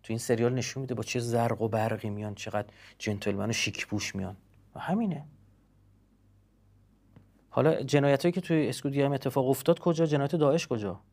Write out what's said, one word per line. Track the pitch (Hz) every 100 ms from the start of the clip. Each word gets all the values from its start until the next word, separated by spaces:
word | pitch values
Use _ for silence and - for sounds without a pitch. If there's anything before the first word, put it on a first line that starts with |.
تو | -
این | 113
سریال | - 113 120
نشون | 127 113 135
می‌ده | 127
با | 117
چه | 110 123
زرق | 120 117 117 107
و | 110
برقی | 110 113 107 107
میان، | 104 107
چقدر | 104 - 104 104 - - _
جنتلمن | 107 101 104 98 104
و |
شیک | 113 - - -
پوش | 104 -
میان. | 98 95 95 _ _ _
و | -
همینه. | - 202 220 147 - - - _ _ _ _ _ _ _ _ _ _ _ _ _ _ _ _ - _ _ _
حالا | - 143 160
جنایتایی | 135 143 143 139 175
که | 180
توی | - 160 123
اسکوت | 131 143
گیم | 139 139
اتفاق | 139 135 139 127
افتاد | 131 - 175
کجا؟ | 180 160
جنایت | 165 147 143
داعش | 170 147 160 -
کجا؟ | 113 101 90 _